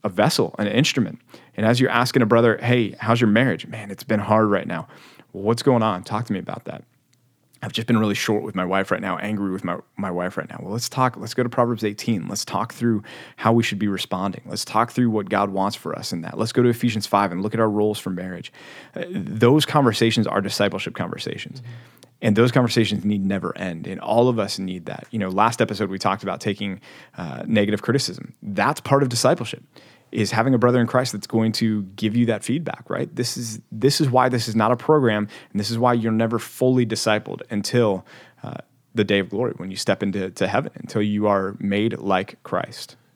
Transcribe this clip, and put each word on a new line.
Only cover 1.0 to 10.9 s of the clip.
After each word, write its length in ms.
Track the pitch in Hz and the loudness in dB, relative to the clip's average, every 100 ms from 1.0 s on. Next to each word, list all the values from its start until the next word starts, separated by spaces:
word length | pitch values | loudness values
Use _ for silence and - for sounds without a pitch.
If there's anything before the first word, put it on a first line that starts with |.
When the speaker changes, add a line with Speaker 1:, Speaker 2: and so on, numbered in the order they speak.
| 107 117 _ - - - | -2 -4 _ -20 -12 0
Speaker 1:
And 80 | |
as 160 | 110 120 | 2 4
you're 100 | 127 | 4
asking 300 | 123 120 135 | 2 2 2
a 60 | 107 | 4
brother, 320 | 117 117 - | 6 6 4
"Hey, 360 | 120 123 104 - | 2 2 0 -2
how's 220 | 117 117 | 0 4
your 80 | 113 | 4
marriage?" 360 | 110 131 82 - | 4 2 0 -6
"Man, 240 | 110 101 | -12 -12
it's 140 | 95 | -10
been 160 | - 107 | -2 -2
hard 280 | 101 110 104 | 2 4 4
right 160 | 98 90 | 2 -2
now." 200 | 82 - - - - - | -6 -8 -16 -20 -20 -16
"Well, 120 | 95 | -6
what's 180 | 101 117 | -2 2
going 200 | 143 120 | 4 4
on? 220 | 110 90 | 2 0
Talk 220 | - 107 117 | -4 -6 -4
to 60 | |
me 60 | 95 | -6
about 280 | - - - | -6 -10 -10
that." 180 | - - _ _ _ _ _ _ - | -14 -16 _ _ _ _ _ _ -12
"I've 100 | 120 | -8
just 140 | - 110 | -4 0
been 100 | 113 | 2
really 160 | 107 | 2
short 300 | 98 - 107 | 0 0 0
with 100 | 107 | -2
my 100 | 92 | -4
wife 260 | 92 98 98 | 0 0 0
right 100 | - | -2
now, 160 | 98 92 | -2 -4
angry 340 | 104 104 98 | -4 -2 -2
with 140 | 95 | -4
my, 140 | 90 85 - - | -4 -6 -8 -8
my 140 | 101 | -6
wife 260 | 87 92 - | -4 -4 -6
right 120 | - | -10
now." 100 | - | -10
"Well, 120 | 92 | -8
let's 160 | 113 | -6
talk. 280 | - | -6